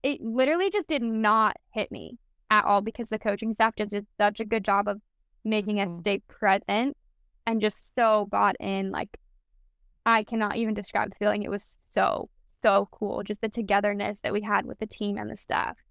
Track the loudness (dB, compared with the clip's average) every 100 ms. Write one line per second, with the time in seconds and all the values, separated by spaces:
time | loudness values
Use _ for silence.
0 | -2 -4 -4 0 2 2 2 0 -2 -2
1 | 0 0 2 4 2 -2 _ -8 -6 -8
2 | -14 -16 _ _ _ 2 4 2 0 -8
3 | -6 -4 -2 -2 -4 2 0 2 -4 -4
4 | -8 0 0 2 -4 -2 2 2 0 -6
5 | _ _ _ _ -2 -2 0 -2 -2 -4
6 | -2 -2 _ -2 2 2 2 0 0 -4
7 | _ _ _ _ -2 0 0 -2 -8 0
8 | 4 4 2 2 2 0 -4 -2 -2 -4
9 | -8 -12 _ _ _ _ _ _ _ _
10 | 2 2 2 -2 -2 0 -2 -4 -4 -2
11 | -4 0 0 0 -2 -6 -10 _ _ 0
12 | 2 0 -6 _ _ _ 4 4 0 -6
13 | -4 -4 -6 -6 -4 -6 0 2 2 -2
14 | -4 -4 -4 -4 0 -2 -2 -8 -10 -6
15 | -6 -4 -8 -12 -4 -2 -2 -8 _